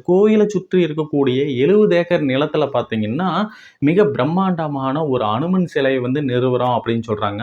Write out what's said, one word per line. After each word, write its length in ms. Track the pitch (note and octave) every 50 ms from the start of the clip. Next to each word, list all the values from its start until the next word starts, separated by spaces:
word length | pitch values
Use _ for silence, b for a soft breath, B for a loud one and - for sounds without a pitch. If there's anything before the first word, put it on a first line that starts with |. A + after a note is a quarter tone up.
கோயிலை 440 | - - F3 F#3+ G#3 G#3+ G#3+ G#3+ G#3
சுற்றி 320 | G3+ G#3 F3+ - - - F#3
இருக்கக்கூடிய 580 | F3 D#3 D3+ D#3+ D3+ D3 - C#3+ C#3 C3+ B2+ C3 C#3+ D3+ C3+
எழுபது 400 | A#2+ C3+ E3 G3 G#3+ G#3+ F#3+ F3
ஏக்கர் 260 | E3+ E3+ F3 F3 E3
நிலத்துல 420 | D3+ C3+ B2+ C3+ D3 D3+ - D#3 D3
பார்த்தீங்கன்னா, 640 | - - B2 A#2 - A#2 A2 G#2+ G#2 A2+ D#3 F#3 F#3 D#3+ F3+ G#3+ G#3+ B B B B B B
மிக 220 | C#3 D3 E3+ G3 G#3
பிரம்மாண்டமான 1000 | D3+ A#2+ - D#3 D3+ E3+ F#3+ F#3+ F#3+ F3+ E3 D#3+ D3+ C#3+ C#3 C3 C3 C3 D#3 E3
ஒரு 200 | D3 B2+ B2 A2
அனுமன் 400 | G#2 G#2+ A#2+ D#3 F3 F#3 F#3 F3+
சிலையை 340 | D#3 - D3+ C3+ C3+ C3+ C3
வந்து 220 | B2 B2 C3 D3+
நிறுவுறோம் 540 | D3 B2+ B2 B2 B2+ C3 B2+ A#2+ B2 B2+ B2
அப்படின்னு 280 | A2+ - - A#2 A#2 A2
சொல்றாங்க. 360 | A#2 A2 G#2 G#2+ G2+ G2+ G#2